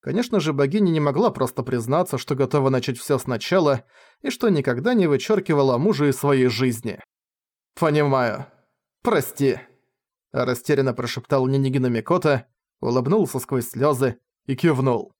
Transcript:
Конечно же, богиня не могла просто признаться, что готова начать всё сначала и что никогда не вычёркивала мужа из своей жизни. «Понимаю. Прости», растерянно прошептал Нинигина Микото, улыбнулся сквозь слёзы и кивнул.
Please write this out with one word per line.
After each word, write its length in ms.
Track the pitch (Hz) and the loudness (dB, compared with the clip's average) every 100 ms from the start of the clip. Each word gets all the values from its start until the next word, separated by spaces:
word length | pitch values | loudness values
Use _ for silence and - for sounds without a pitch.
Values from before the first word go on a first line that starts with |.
Конечно 380 | - 170 240 208 | -4 -4 0 0
же, 140 | 156 | 0
богиня 380 | 143 143 196 196 | 0 0 2 2
не 80 | 160 | 2
могла 320 | 147 139 220 | 2 2 0
просто 320 | - 127 - | 0 -4 -4
признаться, 540 | 127 127 113 147 180 131 | -4 -4 0 0 0 -4
что 180 | - 139 | -4 -2
готова 340 | 131 147 135 | 0 2 2
начать 300 | 131 127 123 | 0 -2 -8
всё 180 | - 135 | -2 -2
сначала 680 | - 117 - 185 156 135 - _ - _ | -2 -6 0 2 2 0 -4 _ -20 _
и 80 | 277 | -10
что 200 | 254 233 | -2 0
никогда 440 | 170 135 123 185 | 0 0 -2 0
не 140 | 247 175 | 2 2
вычёркивала 720 | 139 - 214 185 151 135 120 | 2 2 -2 2 2 2 2
мужа 320 | 175 143 143 | 0 2 0
из 80 | 135 | 0
своей 300 | 143 139 127 | 0 2 2
жизни. 520 | 110 131 110 117 90 - _ _ _ _ _ _ - | 2 -2 -2 -8 -10 -16 _ _ _ _ _ _ -2
«Понимаю. 680 | 165 151 147 135 123 104 131 _ _ _ _ _ | 0 2 2 2 0 -4 -10 _ _ _ _ _
Прости», 580 | - 208 117 - 139 - - _ _ _ _ _ _ | 0 0 -2 -2 0 0 -8 _ _ _ _ _ _
растерянно 600 | 123 127 120 - 143 131 | -4 -2 -4 0 0 0
прошептал 540 | 120 120 - - 139 127 | -2 -6 -8 -2 -2 0
Нинигина 400 | 139 135 131 127 | 0 0 0 0
Микото, 600 | 117 110 180 160 135 - _ _ _ | -2 0 0 2 0 -2 _ _ _
улыбнулся 580 | 123 123 131 208 165 131 | -2 -2 2 0 0 -4
сквозь 300 | - 131 120 | -4 -4 -4
слёзы 480 | 131 143 131 127 117 _ _ - | -2 0 2 -2 -2 _ _ -10
и 100 | 131 | 0
кивнул. 580 | 170 135 135 117 - _ | 2 2 2 0 -4 _